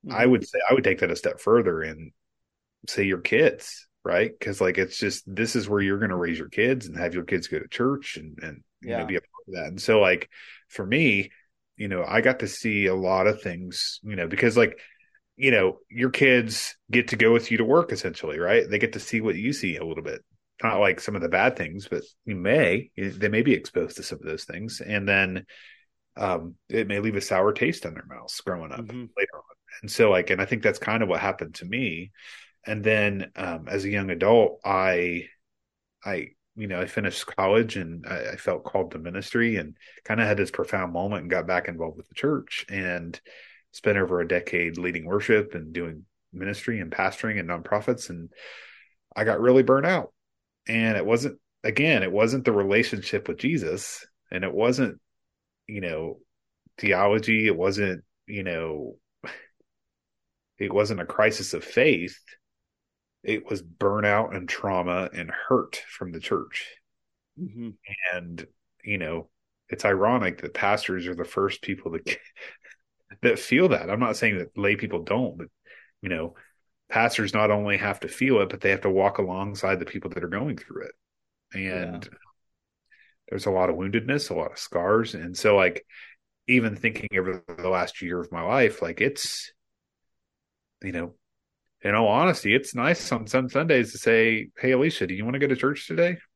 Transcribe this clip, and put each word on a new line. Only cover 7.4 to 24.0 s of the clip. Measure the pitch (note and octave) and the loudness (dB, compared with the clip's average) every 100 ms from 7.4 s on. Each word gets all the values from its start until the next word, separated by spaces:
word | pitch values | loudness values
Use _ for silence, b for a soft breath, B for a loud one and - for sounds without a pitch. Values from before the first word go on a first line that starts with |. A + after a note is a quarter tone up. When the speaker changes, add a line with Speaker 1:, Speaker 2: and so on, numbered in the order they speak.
| - | -2
Speaker 2:
go | D#2 | -8
to | D#2 | -6
church | - B2 C#3+ - D#2+ | -2 0 0 -6 -12
and, | D#2 D2 | -14 -14
and, | - - _ _ | -14 -14 _ _
you | A#2+ | -8
know, | A#2 | -6
Speaker 1:
Yeah. | - | -4
Speaker 2:
be | F#2 | -6
a | |
part | _ - - | _ -20 -14
of | |
that. | F2+ D#2 | -10 -10
And | F#2 | -6
so, | - A2 | 2 6
like, | F#2+ F#2 - B B B B | 6 4 -2 B B B B
for | - F#2+ | -10 -2
me, | C3+ D3+ G2 G2 b b _ _ _ | 2 4 2 -2 b b _ _ _
you | G#2 | -6
know, | F#2 E2+ | -4 0
I | A2 | 4
got | B2 B2+ | 4 2
to | G#2 | -4
see | - A2+ G#2 F#2+ | -4 -2 2 2
a | |
lot | F#2+ F#2 F#2+ F#2+ | 2 2 4 4
of | G#2+ | 2
things, | G2 F2 F2+ F2+ - - | -6 -8 -10 -6 -6 -8
you | G#2+ G2 | -10 -6
know, | E2+ | -4
because, | G2+ A#2+ A#2 | 2 4 6
like, | A2 - B B B B _ - | 4 0 B B B B _ 0
you | C3+ | 4
know, | A2+ F#2+ - _ | 4 4 0 _
your | A2+ B2+ | -2 -2
kids | - C3+ B2 A2+ A2+ - - - | 4 6 6 2 -6 -8 -12 0
get | A#2+ A#2+ | 0 0
to | A2+ | 4
go | A2+ | 6
with | A#2 A#2 | 6 4
you | A#2 | 0
to | |
work, | A2+ D3+ E3+ | 4 4 4
essentially, | G2+ F#2 - D#2+ D#2 | -4 -6 -6 -6 -2
right? | F2 A#2 E2+ | 4 4 4
They | A2 | 0
get | A2+ | -2
to | A2 | -4
see | - A2+ | -4 -2
what | A2 F2 | 0 -2
you | A#2 | -4
see | C#3+ F#2+ D#2 | -4 -4 -4
a | |
little | E2 D#2 | -6 -8
bit. | D#2 - _ _ _ - | -8 -10 _ _ _ -4
Not, | A2+ G2 | 0 4
like, | G2 F#2 | 4 2
some | - G2+ | -4 -4
of | |
the | E2 | 0
bad | F#2 A#2+ B2+ | 4 4 2
things, | E2 F#2+ F#2+ | -8 -8 -6
but | F2+ - _ | -8 -8 _
you | - | -10
may, | F#2+ F#2 D3 G2+ G2+ C3+ - | -4 2 4 4 2 -4 -8
they | G2 F#2+ G#2 | -8 -2 0
may | G#2+ | 2
be | C#3 | 4
exposed | A#2 - F2+ E2 | 2 2 -4 -4
to | - | -8